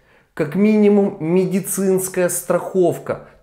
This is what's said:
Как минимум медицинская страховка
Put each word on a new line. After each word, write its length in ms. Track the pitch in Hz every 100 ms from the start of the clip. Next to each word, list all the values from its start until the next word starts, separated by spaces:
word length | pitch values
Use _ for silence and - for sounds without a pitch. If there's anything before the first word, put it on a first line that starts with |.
| _ _ _
Как 220 | - 147 180
минимум 640 | 214 214 208 202 196 -
медицинская 1120 | 160 185 175 190 - - 190 185 185 185 175
страховка 960 | - - 175 - 190 170 147 - - - _